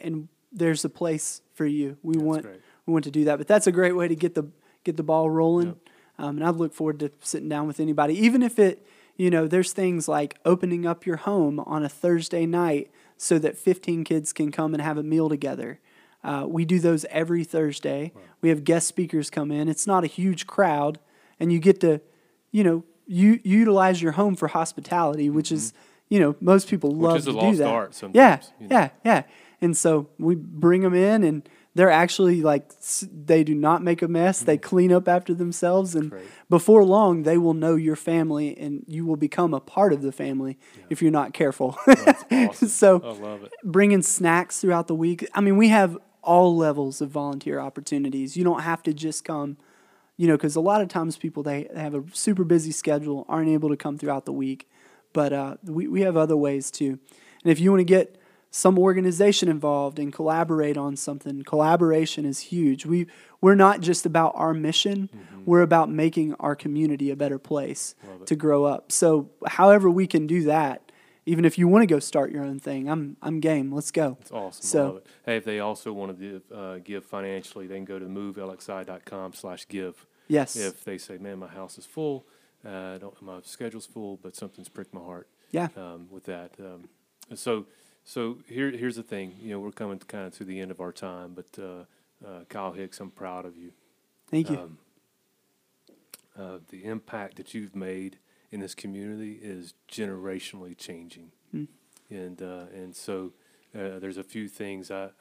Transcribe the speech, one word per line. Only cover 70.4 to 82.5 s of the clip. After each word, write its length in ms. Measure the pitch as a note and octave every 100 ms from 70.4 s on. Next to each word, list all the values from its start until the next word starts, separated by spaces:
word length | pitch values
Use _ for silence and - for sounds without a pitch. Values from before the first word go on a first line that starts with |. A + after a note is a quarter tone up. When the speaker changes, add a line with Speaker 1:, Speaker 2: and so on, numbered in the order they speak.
Speaker 1:
that, 480 | D3+ D#3 C#3+ - - _ _ _
even 200 | - E3
if 120 | E3 F3+
you 120 | F3
wanna 180 | G3+ G#3+
go 120 | D3
start 340 | - D3+ C3+
your 100 | D3
own 140 | C#3 C3+
thing, 300 | - C3+ C3+
I'm, 280 | D#3+ C#3+ -
I'm 160 | D3+ D#3+
game. 300 | D#3+ D3+ C3+
Let's 200 | C#3+ -
go. 260 | E3 D3 B2+
Speaker 2:
That's 140 | -
awesome. 320 | A#2 F#2+ - -
Speaker 1:
So 160 | D3+
Speaker 2:
I 40 | C3+
love 100 | F#2
it. 100 | - _ -
Hey, 100 | A2+
if 80 |
they 160 | A2 G#2+
also 320 | G#2 G#2 A#2
wanna 220 | G2+ G2
give, 280 | F2+ G2 F#2+ -
uh, 260 | A2 F#2+ F#2
give 260 | F#2+ G2+
financially, 640 | - G2+ G2 F#2+ - G#2 F#2
they 100 | F#2+
can 80 |
go 140 | F#2+ F#2+
to 80 | F#2
move 320 | F#2+ G2+ G2
L 120 | F#2+
X 180 | F#2 -
I 120 | F#2+
dot 220 | F#2 F#2
com 280 | - G2 F#2+
slash 340 | - F#2+ F2 -
give. 380 | G2 F#2 - _ _ -
Speaker 1:
Yes. 280 | D3+ C3 A#2
Speaker 2:
If 280 | G2 E2+
they 120 | - F#2
say, 200 | - F#2
"Man, 200 | G2+ F#2+
my 80 | F2+
house 280 | F2+ F#2+ -
is 60 | -
full, 380 | - D#3 C3+ - _ _